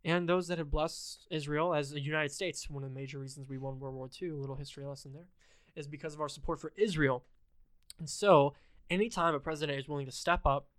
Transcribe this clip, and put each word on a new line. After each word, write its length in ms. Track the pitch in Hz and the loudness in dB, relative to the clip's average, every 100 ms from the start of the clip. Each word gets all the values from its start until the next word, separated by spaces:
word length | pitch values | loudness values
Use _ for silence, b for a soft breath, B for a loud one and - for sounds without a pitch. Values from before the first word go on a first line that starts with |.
And 240 | 165 175 170 | 2 0 4
those 180 | 185 170 | 2 2
that 100 | 170 | -4
have 100 | 151 | 0
blessed 540 | 147 160 - - - - | 0 0 -4 -12 -14 -6
Israel, 420 | 160 143 147 175 | -6 -2 0 2
as 160 | 151 139 | 0 -2
the 100 | 147 | -6
United 320 | 139 156 147 | -2 -2 -2
States, 380 | - 185 - - | -2 -4 -4 -8
one 140 | 139 | -8
of 60 | 135 | -8
the 20 | |
major 220 | 131 135 139 | -8 -8 -10
reasons 300 | 135 143 135 | -10 -12 -10
we 80 | 131 | -8
won 220 | 135 135 | -6 -8
World 160 | 135 | -8
War 120 | 131 131 | -8 -12
Two, 280 | - 180 | -8 -6
a 40 | 151 | -6
little 160 | 135 | -6
history 300 | 135 139 - | -8 -10 -10
lesson 260 | 139 139 139 | -10 -10 -14
there, 120 | 143 180 _ b b b | -18 -20 _ b b b
is 120 | - 143 | -12 -10
because 260 | 143 160 | -8 -10
of 80 | 151 | -4
our 80 | 151 | -6
support 320 | - - 151 | -4 -4 -4
for 100 | 160 - | -6 0
Israel. 460 | 214 156 139 123 _ _ _ _ - _ _ - | 0 4 4 2 _ _ _ _ -20 _ _ -14
And 100 | 156 | -10
so, 440 | - 208 160 143 b b b - | 2 10 10 10 b b b -2
anytime 420 | 180 226 190 170 | 0 2 4 4
a 60 | 147 | 4
president 400 | 160 156 151 139 | -2 -2 -2 -2
is 80 | 139 | -4
willing 160 | 147 | -4
to 60 | 131 | -4
step 340 | - - 143 | -4 0 2
up 220 | 143 139 - | 4 2 -2